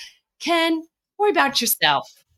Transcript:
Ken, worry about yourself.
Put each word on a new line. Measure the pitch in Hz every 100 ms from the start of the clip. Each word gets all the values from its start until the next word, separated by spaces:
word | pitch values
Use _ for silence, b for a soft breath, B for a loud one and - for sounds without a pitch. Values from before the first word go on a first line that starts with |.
| B B _ _
Ken, | 277 339 330 330 320 _ _ -
worry | 415
about | 349 277 -
yourself. | 240 - 156 143 - - _